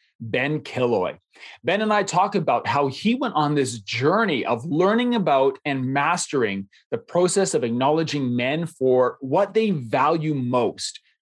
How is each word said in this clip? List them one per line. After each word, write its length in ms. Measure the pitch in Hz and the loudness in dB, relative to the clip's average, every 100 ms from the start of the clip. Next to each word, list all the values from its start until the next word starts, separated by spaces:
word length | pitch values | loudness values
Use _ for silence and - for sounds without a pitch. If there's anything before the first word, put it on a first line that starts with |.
| _ _ | _ _
Ben 420 | 113 123 139 151 | -6 -2 -2 -4
Killoy. 560 | - - 123 110 85 - _ - - - | -6 -2 0 2 0 -6 _ -20 -20 -8
Ben 180 | 135 196 | -2 0
and 100 | 214 | 2
I 120 | 208 | 0
talk 320 | 196 175 196 196 | 2 0 2 0
about 320 | 143 123 - | 0 0 2
how 180 | 127 143 | 0 0
he 260 | 135 208 254 | 0 0 0
went 180 | 269 | 0
on 220 | 156 147 147 | 0 0 2
this 240 | 127 117 | 0 -4
journey 680 | 98 - 139 196 220 135 - | -8 -2 0 2 0 -2 -2
of 180 | 117 147 | -4 -2
learning 480 | 151 190 226 247 240 | 0 2 2 2 0
about 420 | 160 139 135 135 151 | 2 4 2 0 -4
and 180 | 135 | -4
mastering 840 | 131 139 147 175 - 147 110 98 98 _ _ | -2 0 0 0 -2 -2 0 -2 -8 _ _
the 80 | 117 | -8
process 560 | - 170 180 170 - 156 | -4 0 2 2 0 0
of 80 | |
acknowledging 720 | 120 120 131 156 160 147 131 120 | -2 0 2 2 0 -2 -2 -2
men 320 | 123 156 170 | -2 -2 -6
for 500 | - 131 127 123 - | -2 2 4 2 -2
what 360 | 135 156 196 214 | -2 0 2 0
they 160 | 220 | 0
value 640 | 170 117 131 139 165 156 143 | -2 -2 0 2 2 0 -2
most, 640 | 123 123 110 - - - - _ | 0 0 0 -2 -10 -12 -20 _